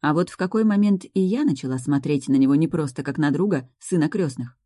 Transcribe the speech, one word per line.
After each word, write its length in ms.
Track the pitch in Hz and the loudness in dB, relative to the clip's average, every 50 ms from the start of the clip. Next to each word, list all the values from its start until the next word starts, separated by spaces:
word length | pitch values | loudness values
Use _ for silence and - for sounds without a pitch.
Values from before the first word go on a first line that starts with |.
А 120 | - 151 147 | 0 0 0
вот 160 | 160 180 175 | 0 0 -2
в 80 | - - | -4 -6
какой 260 | 190 190 - 220 226 | -6 -2 0 2 2
момент 420 | 220 208 202 208 208 202 185 - | 2 4 4 4 4 2 0 -2
и 140 | - _ 190 | -4 _ 0
я 240 | 190 185 202 254 302 | 0 0 0 0 0
начала 340 | 294 151 127 - 127 131 131 | 0 0 -2 -4 -6 -6 -4
смотреть 500 | 127 - 147 139 135 - 147 139 135 - | -2 0 -2 0 0 0 -2 -2 0 2
на 80 | 135 | 2
него 200 | 135 135 135 139 | 4 4 4 4
не 120 | 143 160 156 | 2 2 2
просто 340 | - 170 151 139 127 - 139 | 0 -2 -4 -4 -6 -8 -8
как 140 | - 139 147 | -6 -4 -2
на 140 | 151 143 | 0 0
друга, 380 | 135 147 185 208 180 135 123 - _ _ | 0 0 0 0 0 -2 -4 -8 _ _
сына 300 | - - 185 175 147 151 | -8 -2 0 0 0 0
крестных? 480 | - - 180 147 127 - 123 120 _ _ _ | 0 -2 -2 -2 -4 -6 -10 -12 _ _ _